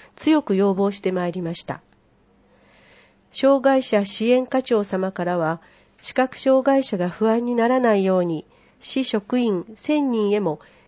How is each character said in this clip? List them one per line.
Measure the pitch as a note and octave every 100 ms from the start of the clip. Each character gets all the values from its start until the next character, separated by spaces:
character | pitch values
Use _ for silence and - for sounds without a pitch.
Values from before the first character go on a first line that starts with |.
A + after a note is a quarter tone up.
| - -
強 | D4+ D#4
く | - F#3+
要 | G3+
望 | F#3+ G3+
し | G3+
て | F#3+
ま | F#3 F3
い |
り | F3
ま | E3
し | E3+
た。 | - - _ _ _ _ _ _ _ _ _ _ _ - _ _ _
障 | - C4 C#4
害 | C4+ C4+
者 | - G#3+
支 | G3+ - A3
援 | B3+ B3+
課 | C4
長 | C4 A3
様 | G3+ F#3 F#3
か | F#3+
ら | F3+ F3+
は、 | D#3 E3 _ _ _ _
視 | -
覚 | - C4 -
障 | C4+ C4
害 | C4 C4+
者 | C4 F#3+
が | F3
不 | E3+ A3
安 | A#3
に | A#3+
な | A#3+ A#3
ら | C4
な | A#3+ G3+
い |
よ | F#3+ F#3
う |
に、 | F3 D#3+ - _ _ _
市 | - C4
職 | B3+ G#3+ - B3
員 | A#3+ F#3 F3
千 | A3 - D4+ C#4
人 | A3+ G#3
へ | G#3
も | F#3 D#3 - _